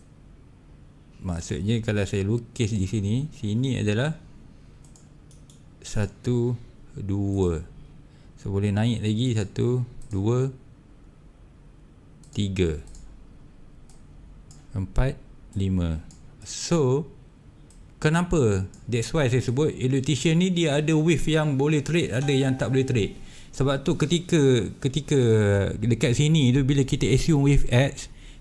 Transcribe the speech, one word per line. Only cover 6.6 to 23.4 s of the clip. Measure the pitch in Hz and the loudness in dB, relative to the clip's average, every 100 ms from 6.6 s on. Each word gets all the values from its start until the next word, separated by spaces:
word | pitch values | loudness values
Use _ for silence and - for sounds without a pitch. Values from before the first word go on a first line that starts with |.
| - - - - | -10 -20 -18 -12
dua. | 98 101 98 98 90 78 82 - - - - - - - | -6 -4 -2 0 0 -2 -8 -18 -20 -20 -20 -20 -20 -14
So, | 104 | -6
boleh | 98 104 | -2 0
naik | 101 117 113 107 | 0 0 0 -2
lagi, | 107 127 | -2 0
satu, | 110 95 - 117 127 123 - - | -2 -4 -2 -2 0 -4 -10 -8
dua, | 101 104 123 131 123 - - - - - - - - - - - - - - - - - | -4 0 0 -2 -6 -20 -20 -20 -20 -20 -20 -20 -20 -20 -20 -20 -20 -20 -20 -20 -20 -10
tiga, | - 98 95 85 76 - - - - - - - - - - - - - - - - - - - | -4 -2 0 0 -2 -10 -18 -18 -20 -20 -20 -20 -20 -20 -20 -20 -20 -20 -20 -20 -20 -20 -20 -12
empat, | - 92 - 131 - - - - | -8 -4 0 -2 -2 -14 -20 -12
lima. | 95 95 92 85 80 - - - - | -4 -2 0 0 -4 -8 -20 -20 -20
So, | - - - 170 127 139 - - - - - - - - - - | -16 -10 -2 0 2 0 -4 -14 -20 -20 -20 -20 -20 -20 -20 -2
kenapa? | 156 165 180 165 113 98 92 - - | 0 2 2 2 2 2 -2 -8 -6
That's | 117 113 | -4 -2
why | 165 131 | 0 2
saya | 127 - | 2 0
sebut | 117 156 - | 0 0 0
electrician | 127 135 135 139 170 160 | -2 0 0 0 2 2
ni | 190 | 2
dia | 175 160 | 2 0
ada | 143 151 156 | 0 2 2
wave | 160 160 - | 2 2 2
yang | 156 151 | 2 2
boleh | 135 147 151 147 | 0 2 0 0
trade, | 165 143 | -2 0
ada | 110 143 | -2 0
yang | 135 135 131 | 2 2 0
tak | 104 | 0
boleh | 131 | 0
trade. | 131 120 95 - - - | 0 0 -2 -4 -16 -18